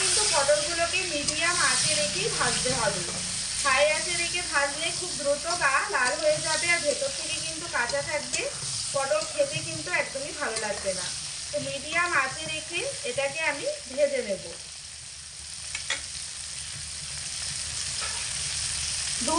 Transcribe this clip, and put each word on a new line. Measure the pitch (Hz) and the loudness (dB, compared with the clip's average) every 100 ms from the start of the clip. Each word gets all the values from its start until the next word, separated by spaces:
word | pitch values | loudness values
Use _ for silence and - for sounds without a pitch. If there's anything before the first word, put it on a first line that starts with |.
কিন্তু | 381 427 427 | 2 4 4
পটলগুলোকে | 302 277 302 349 339 339 370 359 | 4 6 4 4 0 2 2 0
মিডিয়াম | 302 294 302 339 359 277 | 0 0 2 2 4 4
আঁচে | 254 302 302 | 4 4 4
রেখেই | 294 359 415 - | 2 2 0 2
ভাজতে | 233 226 254 254 | 2 2 2 2
হবে। | 208 185 175 180 - - - - | 2 0 -4 -4 -4 -4 -4 0
হাই | - 262 302 311 | 4 6 6 4
আঁচে | 349 349 | 0 0
রেখে | 339 349 330 | 0 0 2
ভাজলে | 302 285 294 339 349 | 2 2 0 -2 -2
খুব | 359 - | -4 -2
দ্রুত | 285 294 330 349 | 2 2 0 2
গা | 277 277 - | 4 4 2
লাল | 403 254 302 | 2 2 4
হয়ে | 302 311 330 | 4 4 2
যাবে | 320 349 | 2 4
আর | 339 | 4
ভেতর | 294 - 277 - | 4 2 0 -2
থেকে | 320 311 320 | -4 -4 -4
কিন্তু | 320 349 | -6 -2
কাঁচা | 539 480 571 571 | 0 2 0 0
থাকবে, | 587 - - 539 - - - - | -2 -2 -2 -2 -4 -4 -4 -2
পটল | 554 539 622 622 | 0 2 2 0
খেতে | 605 554 311 330 | 2 2 2 -2
কিন্তু | 320 359 330 | -4 -2 0
একদমই | - 269 302 311 | 0 -2 -4 -4
ভালো | 247 220 | -2 -2
লাগবে | 214 202 196 180 | -2 -2 -2 -2
না। | - - - - - | -4 -6 -6 -8 -4
তো | 571 269 | -4 -2
মিডিয়াম | 277 302 339 349 302 | -4 0 2 4 2
আঁচে | 254 330 311 | 0 -2 -4
রেখে | 311 311 349 554 - 240 | -6 -4 -4 -4 -4 -4
এটাকে | 269 277 320 311 | 0 0 0 -2
আমি | 277 - - - | 0 -4 -4 -6
ভেজে | 262 277 262 214 | 2 2 2 0
নেব। | 180 170 180 - - - - - - - - - - - - - - - - - - - - - - - - - - - - - - - - - - - - - - - - - - - - - - | -4 -6 -12 -12 -14 -14 -14 -14 -14 -14 -14 -12 -10 -8 -8 -4 -6 -6 -8 -8 -10 -10 -8 -8 -8 -8 -8 -8 -6 -6 -6 -4 -4 -4 -4 -4 -4 -4 -4 -4 -4 -2 -2 -2 -2 -2 -2 -2 0
দু | 254 | 2